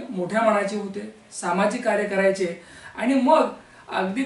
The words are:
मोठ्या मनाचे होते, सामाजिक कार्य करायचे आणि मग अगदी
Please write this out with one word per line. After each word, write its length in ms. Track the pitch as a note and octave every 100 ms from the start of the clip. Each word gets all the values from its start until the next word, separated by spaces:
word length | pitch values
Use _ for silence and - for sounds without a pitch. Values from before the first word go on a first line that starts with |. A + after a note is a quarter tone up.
| -
मोठ्या 320 | F#3+ F3 A3
मनाचे 360 | A3 G#3 G3 G#3
होते, 380 | G3 G#3 - - - -
सामाजिक 440 | F#3 F#3 G#3 B3 A3+
कार्य 180 | G#3
करायचे 600 | F#3+ F#3+ G3 F#3+ E3+ E3+ - - - -
आणि 160 | A3+
मग 360 | C4+ B3+ D#4+ - - - - -
अगदी 320 | - F#3+ A3